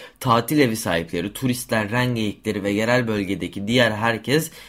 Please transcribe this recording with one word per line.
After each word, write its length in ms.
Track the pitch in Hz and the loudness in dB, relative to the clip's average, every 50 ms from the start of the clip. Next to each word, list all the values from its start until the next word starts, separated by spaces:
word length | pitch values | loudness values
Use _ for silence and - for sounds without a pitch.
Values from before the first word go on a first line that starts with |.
| - - _ _ | -20 -20 _ _
tatil 400 | - 127 117 117 117 - 156 151 | 0 2 4 4 4 2 2 4
evi 160 | 143 120 110 | 4 4 2
sahipleri, 580 | 107 - 107 87 82 85 82 - 85 85 101 104 | -2 -2 -2 -2 -2 -2 -2 -4 -4 -4 -4 -6
turistler, 580 | - - 127 123 123 - - 117 113 107 98 | -4 -2 -2 -2 -2 -4 -2 -2 -2 0 0
ren 240 | 110 120 127 127 123 | 0 0 0 0 0
geyikleri 480 | 117 110 104 95 - _ 107 104 101 95 | 0 -2 -2 -4 -4 _ -4 -4 -2 0
ve 60 | 101 | 0
yerel 380 | 101 101 110 113 123 127 123 113 | 0 0 2 2 2 2 2 0
bölgedeki 600 | 110 104 101 90 98 85 90 87 - 101 101 101 | -2 -2 0 -2 -4 -4 -4 -6 -6 -8 -4 0
diğer 240 | 117 127 120 113 | 2 4 4 4
herkes 600 | 107 107 107 117 117 110 110 - 131 156 160 - - - - | 2 0 0 0 0 -2 -2 0 0 0 0 -2 -10 -16 -20